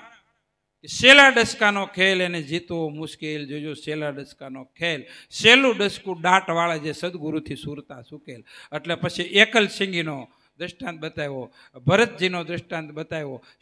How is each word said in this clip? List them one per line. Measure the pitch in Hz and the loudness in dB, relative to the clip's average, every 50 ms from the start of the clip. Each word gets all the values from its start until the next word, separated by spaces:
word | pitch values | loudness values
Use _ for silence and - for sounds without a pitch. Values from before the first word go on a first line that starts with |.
| - - - _ _ _ _ _ _ _ _ _ _ _ _ _ | -18 -20 -20 _ _ _ _ _ _ _ _ _ _ _ _ _
કે | - - | -16 -12
છેલ્લા | - - 226 247 269 285 277 269 | -4 4 6 8 10 10 10 8
ડસકાનો | 254 233 226 208 - - 220 208 202 202 196 | 8 6 2 2 0 0 2 2 2 0 -2
ખેલ | 185 - 180 185 190 190 180 180 | -6 -2 2 2 2 2 2 0
એને | 175 175 170 151 | -2 -4 -6 -6
જીતવો | 135 156 175 170 - 175 165 160 156 | -6 -6 -6 -6 -6 -6 -4 -4 -4
મુશ્કેલ. | 147 151 160 151 - - - 156 151 151 147 | -6 -8 -10 -12 -12 -12 -10 -8 -8 -8 -8
જોજો, | 135 143 151 147 156 147 | -10 -10 -10 -10 -10 -12
છેલ્લા | 147 - 156 151 156 151 147 | -10 -10 -8 -8 -6 -6 -6
ડસકાનો | 139 143 139 - - _ 139 135 131 135 131 | -8 -8 -12 -16 -18 _ -18 -16 -16 -16 -18
ખેલ, | - _ _ 165 170 160 139 113 - - - - _ | -20 _ _ -4 -4 -4 -4 -8 -12 -18 -20 -20 _
છેલ્લું | - - - 220 240 262 277 262 220 190 | -8 2 6 6 8 8 6 4 2 2
ડસકું | 202 196 196 - - 196 185 165 | 0 -2 -2 -6 -8 -10 -8 -4
દાંતવાળા | 160 180 185 190 185 - 165 170 170 170 165 | 2 2 4 4 2 2 0 0 0 0 -2
જે | 156 147 156 143 | -4 -6 -8 -8
સદગુરુથી | - - 180 180 175 147 156 156 156 151 151 151 | -6 -8 -8 -8 -8 -8 -6 -6 -6 -6 -8 -10
સુરતા | 127 - 147 147 143 135 - 143 127 123 | -12 -12 -12 -14 -14 -16 -18 -20 -20 -20
સુકેલ. | - 151 147 - - 131 113 104 _ - - - - 143 | -20 -20 -20 -20 -20 -20 -20 -20 _ -20 -20 -16 -12 -12
એટલે | 151 147 170 170 | -8 -6 -6 -4
પછી | 160 - 175 170 - 170 | -4 -4 -4 -4 -4 -6
એકલ | 175 190 202 220 214 214 233 208 | 2 4 6 6 6 6 2 2
સિંગીનો | 196 - - 196 196 185 170 160 160 147 139 120 - _ _ _ _ _ - | 2 0 -4 -6 -4 -2 -4 -4 -4 -6 -8 -10 -14 _ _ _ _ _ -12
દ્રષ્ટાંત | 165 175 - - 262 180 170 160 | -12 -12 -12 -10 -10 -10 -10 -10
બતાવ્યો, | 156 160 160 160 147 143 139 131 123 - - _ - _ _ 131 127 | -10 -10 -8 -8 -8 -6 -8 -8 -12 -14 -16 _ -20 _ _ -4 0
ભરતજીનો | 135 180 208 233 220 - 165 175 185 180 175 165 | 2 4 4 4 2 0 -2 -4 -4 -4 -4 -6
દ્રષ્ટાંત | 151 175 170 170 - - 165 156 147 | -8 -8 -10 -8 -10 -10 -10 -10 -10
બતાવ્યો, | 147 151 165 - 170 160 151 139 131 120 - _ _ _ | -12 -12 -12 -10 -8 -8 -8 -10 -12 -14 -16 _ _ _